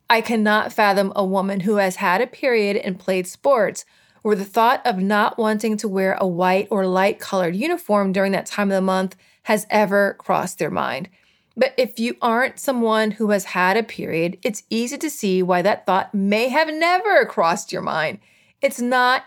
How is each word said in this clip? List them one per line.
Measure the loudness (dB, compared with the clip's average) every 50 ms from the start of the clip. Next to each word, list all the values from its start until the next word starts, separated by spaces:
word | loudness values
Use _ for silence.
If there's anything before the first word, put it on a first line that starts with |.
| _ 2
I | 2 2
cannot | 2 0 0 0 2 2 2 2 0 0 0
fathom | 2 2 4 4 2 0 0 0
a | -2 -2
woman | 0 0 0 0 0 -2 -2
who | 0 0 2
has | 2 2 0 0
had | 0 0 2 2 2
a | 0
period | -2 -4 -4 -2 0 2 2 2 0 0
and | -2 -4 -4 -6 -6
played | -4 -2 -2 -2 -2
sports | -6 -8 -2 0 2 4 4 2 0 -2 -6 -14 _ _ _ _ _ _ _
where | -2 -2 0
the | 0 -2
thought | -2 0 2 4 4 4 2 0
of | -2 0
not | 0 0 2 2 2 2 2 0
wanting | 0 0 0 0 0 -2 -2 -4
to | -4 -4
wear | -4 -2 0 0 0 0 0
a | -2
white | -2 0 0 2 2 2 0 0 -2
or | -2 -2 0
light | 0 2 2 2 0 0 -4
colored | -6 -4 -2 -2 -2 -2 -2
uniform | -2 -2 -2 -4 -4 -2 0 0 0 2 0
during | 0 0 0 0 0
that | -2 -4
time | -4 -4 -2 -2 0
of | 0
the | 0
month | 0 0 0 0 -2 -4 -6 -12 _ _ _ _ -4
has | -2 -2 -2 0 0
ever | 2 2 2 2 2 2 2 0 -2 -4
crossed | -4 -2 -2 -2 -2 -4 -6 -6
their | -6 -4
mind. | -2 -4 -4 -4 -6 -8 -10 -12 _ _ _ _ _ _ _ _ _
But | -2 -2 0 0
if | 0 -2 -2 -2
you | -4 -4 -4 -4 -2
aren't | -2 0 0 0 0 -2 -4 -4
someone | -4 -2 -2 0 0 2 2 2 2 0
who | -2 -2 0 0
has | 0 0 -2
had | -2 0 2 2 2 2
a | 2 0
period, | -4 -8 -10 -6 -4 -2 -2 -2 -2 -4 -4 -6
it's | -6 -6 -6 -8 -6
easy | -4 -4 -2 -4 -6
to | -6 -6 -8
see | -6 -4 -2 0 0 2
why | 2 2 2 2
that | 2 2 0 0 0
thought | 0 0 0 0 -2 -2
may | -2 0 0 0 0 0 0
have | 2 0 0
never | 0 0 0 0 2 2 2 2 2 2 2 2
crossed | 2 0 0 2 2 0 -2 -4 -8
your | -8 -6
mind. | -6 -4 -4 -2 -2 -4 -6 -8 _ _ _ _ _ _ _ _
It's | -4 -4 -4 -4
not | -4 0 0 2 2 2 2 0 -4